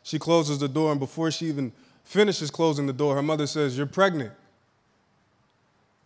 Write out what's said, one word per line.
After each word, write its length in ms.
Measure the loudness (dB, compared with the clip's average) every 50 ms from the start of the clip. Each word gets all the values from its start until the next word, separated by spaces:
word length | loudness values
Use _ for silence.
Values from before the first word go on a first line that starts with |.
| -10
she 160 | -8 -8 -4
closes 400 | 0 2 4 4 4 2 0 -2
the 80 | -2 -2
door, 240 | 0 0 2 2
and 80 | 2 0
before 320 | -2 -4 -4 -4 -2 -2
she 160 | -2 -2 -4 -4
even 240 | -4 -4 -4 -6 -8 _ -20 _ _ _ _
finishes 480 | -2 2 4 4 4 2 -2 -4 -6
closing 340 | -2 0 2 2 2 2 0
the 80 | -2 0
door, 220 | 0 0 2 2
her 80 | 2 0
mother 240 | 0 0 0 -2 -2
says, 280 | -2 0 -2 0 -2
"You're 120 | -2 -4 -2
pregnant." 460 | 2 2 2 4 2 0 -4 -6 -10 -16 _ _ _ _ _ _ _ _ _ _ _ _ _ _ _ _ _ _ _ _ _ _ _ _ _ _ _ _ _ _ _ _ _